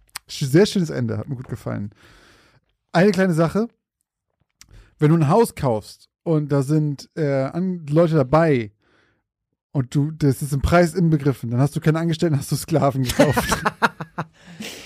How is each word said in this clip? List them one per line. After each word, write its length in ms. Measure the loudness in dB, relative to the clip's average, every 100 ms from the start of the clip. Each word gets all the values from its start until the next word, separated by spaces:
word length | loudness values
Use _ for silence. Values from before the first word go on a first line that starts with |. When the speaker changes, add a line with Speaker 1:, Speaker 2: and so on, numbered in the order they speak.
| _ -20 -14
Speaker 1:
sch-, 160 | -8 2
sehr 200 | 4 4
schönes 240 | 2 -2
Ende, 280 | -2 -4 -4
hat 120 | -8
mir 60 | -10
gut 120 | -10
gefallen. 440 | -10 -8 -8 -10 -14 _ -20 _ _ _ _ _ _ _
Eine 200 | 2 4
kleine 220 | 4 2
Sache. 340 | 2 2 0 -4 _ _ _ _ _ _ _ _ _ -20 -20 -20 0
Wenn 100 | 4
du 60 | 4
ein 120 | 4
Haus 260 | 4 2 0
kaufst 540 | -2 -2 -6 -18 _ _
und 280 | -2 -2 0
da 100 | 0
sind, 460 | 2 0 0 -4 -10 -6
äh, 280 | -2 -2
an-, 420 | -2 -4 -4 -6 -4
Leute 260 | 0 2 2
dabei 560 | 2 2 2 0 -2 -12 _ _ _ _ _ _ _ _ _
und 240 | -6 -4 -2
du, 160 | -2
das 300 | 0 0 0
ist 100 | -2
im 80 | -4
Preis 320 | 2 4 2
inbegriffen, 560 | 2 0 2 0 -2 -2
dann 100 | 0
hast 160 | 0 0
du 40 |
keine 180 | 0 0
Angestellten, 380 | 0 -2 0 -2
hast 140 | -2
du 40 | -6
Sklaven 480 | -2 0 0 0
gekauft. 600 | -2 2 2 2 -2 -2 -4
Speaker 2:
<laughs> 40 | -2 -4 -4 -16 -12 -12 _ -20 -18 -16 -16